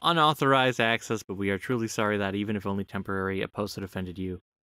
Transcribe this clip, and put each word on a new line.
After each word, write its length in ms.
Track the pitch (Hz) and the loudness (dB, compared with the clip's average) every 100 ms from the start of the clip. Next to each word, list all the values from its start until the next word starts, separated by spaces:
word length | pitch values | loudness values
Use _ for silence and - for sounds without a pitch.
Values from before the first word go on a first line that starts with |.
unauthorized 760 | 165 170 151 143 139 135 131 120 | 0 4 4 4 4 6 4 4
access, 420 | 113 117 - 113 | 2 2 0 -4
but 120 | - 95 | -4 -2
we 140 | 98 | 0
are 80 | 98 | 0
truly 300 | - 123 110 | 0 -2 -2
sorry 300 | - 104 104 | 0 0 2
that, 180 | 98 98 | 0 -2
even 200 | 104 104 | -2 -2
if 80 | 101 | -2
only 180 | 98 | -4
temporary, 580 | 95 98 95 98 95 95 | -4 -6 -4 -2 -2 -2
a 60 | - | -4
post 280 | - 104 - | -4 -6 -6
that 80 | |
offended 340 | 98 95 92 87 | -8 -6 -8 -6
you 200 | 92 90 - _ | -6 -8 -12 _